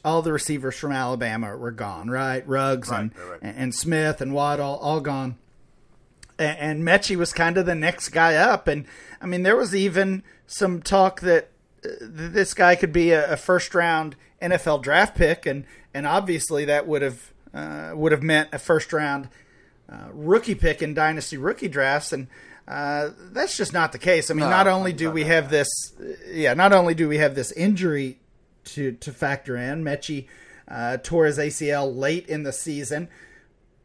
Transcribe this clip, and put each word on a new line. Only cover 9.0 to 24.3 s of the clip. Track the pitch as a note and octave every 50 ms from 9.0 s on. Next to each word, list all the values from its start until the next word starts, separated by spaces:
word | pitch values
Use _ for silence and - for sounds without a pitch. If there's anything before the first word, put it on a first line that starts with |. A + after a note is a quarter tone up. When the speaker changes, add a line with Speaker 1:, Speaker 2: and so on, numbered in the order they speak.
| - - - -
Speaker 1:
I | -
mean, | F3+ F3+ F3+
there | F#3 G3 A3
was | C4 B3 F3+ F#3+
even | G3 F#3+ G3 D#3+ F#3+ G3 F#3+ F#3+ F#3+ - - - _ _
some | - - - G3+ F#3 F3 E3 -
talk | - G3 G3 F#3+ F#3+ F#3+ -
that, | F3 F3+ E3+ D#3+ - - _ _ _ _ _ _ -
uh, | - -
th-, | - A#2 A2 E3 D#3 E3 E3+ F3
this | G#3 F#3 - -
guy | - F3+ F3 F3
could | F3 F#3+ D#3+ D3+
be | F3 E3 E3+
a, | E3 D3+ D3 D3+ D3+
a |
first-round | - - - F3+ F3 - - - F3 E3+ E3+ E3 D#3+ D#3 D3+ C3+ - _ _ _ -
N | F3 E3+
F | F#3 E3+ -
L | E3 D3+
draft | C#3 B2+ C#3 D3+ F3+ G#3 - -
pick, | - E3+ D3+ E3+ - -
and, | D3 C3+ C#3 C3 - - - - _ -
and | C#3 D3
obviously | D3 E3 G3+ G3+ F#3 E3+ D3+ - - D#3 D3 D3
that | C#3+ D3 D3 C#3+
would | D#3+ D3+ C#3
have, | C#3 C3+ A#2+ - - - _ _ _ - -
uh, | C#3+ D3+ D#3 D3+ D3+ D#3 D#3+ E3
would | D3+ D#3 D#3+
have | D3+ C3+
meant | D3 D#3+ D#3 D3+ D3+ -
a | D3+ C#3
first-round, | - - E3 D#3 - - E3 D3+ D3+ C#3+ C#3+ C#3 C3+ - _ _ _ _ _ _ _ _ _ _ _ -
uh, | - - - -
rookie | - D3 D3+ E3 G3+ A#3 A#3 A#3 F#3+
pick | - E3+ D#3+ D3+ -
in | D#3 D3+ D3
dynasty | D#3+ D#3 D#3 D#3+ D3+ - - D#3
rookie | C3+ C3+ F#3+ - - - F3+
drafts, | C3+ C#3+ C3+ C3+ C#3 D3 - -
and, | D#3 C3+ C3 - - - - - - - -
uh, | - - C#3+ D3 C#3+ D3 D3 D3 D3+ - - F3 F#3
that's | G#3+ B3 F4 F#4+ -
just | - F#3+ - D#3+
not | F3 D#3+ - -
the |
case. | - - F3+ F3 D#3+ -
I | -